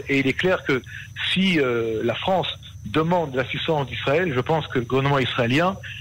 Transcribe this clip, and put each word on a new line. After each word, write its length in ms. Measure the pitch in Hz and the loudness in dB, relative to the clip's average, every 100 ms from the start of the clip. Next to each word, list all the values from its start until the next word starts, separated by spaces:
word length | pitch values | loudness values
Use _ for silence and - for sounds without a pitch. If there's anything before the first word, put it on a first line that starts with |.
| - | 0
et 100 | 139 | 0
il 80 | 135 | 2
est 60 | |
clair 300 | 127 185 180 | 2 2 2
que 180 | - 127 - - - - - | 0 -2 -2 -14 -14 -8 -2
si, 280 | 180 190 165 | 2 4 4
euh, 420 | 131 117 113 110 | 2 2 0 0
la 120 | 113 110 | -2 -2
France 320 | - 190 147 - - - - | 2 2 0 -6 -14 -14 -4
demande 500 | 156 160 180 151 127 | 0 2 2 0 -2
l'assistance 520 | 123 139 - 151 127 | -2 -2 0 0 -2
d'Israël, 460 | 117 - 147 180 127 | -4 0 2 2 0
je 40 | |
pense 260 | 123 160 - | 0 0 0
que 120 | 131 | -2
le 60 | 113 | 0
gouvernement 340 | 131 135 139 | 2 2 2
israélien, 580 | 120 - 117 135 180 190 - - | 2 0 2 2 2 -2 -8 -14